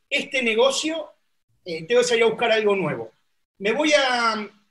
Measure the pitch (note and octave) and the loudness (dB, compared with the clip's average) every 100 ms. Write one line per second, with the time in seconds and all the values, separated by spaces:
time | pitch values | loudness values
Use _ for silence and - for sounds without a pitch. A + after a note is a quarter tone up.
0 | _ C#4+ C#4 C4+ A#3 A3 C4+ - D#4 D#4+ | _ -6 -4 -4 0 2 2 2 -4 -6
1 | D4+ _ _ _ _ _ F#3 D#3+ D#3+ B3 | -10 _ _ _ _ _ -10 -10 0 0
2 | A#3+ A#3 A3+ - A#3 A3 G#3 G3 D3+ A#2 | 2 2 2 2 0 2 2 0 -2 -6
3 | - _ _ _ _ _ G3 B3+ D4+ D4 | -10 _ _ _ _ _ -4 0 2 2
4 | C4 B3 A3+ G#3+ G#3 - _ | 2 0 0 -2 -8 -16 _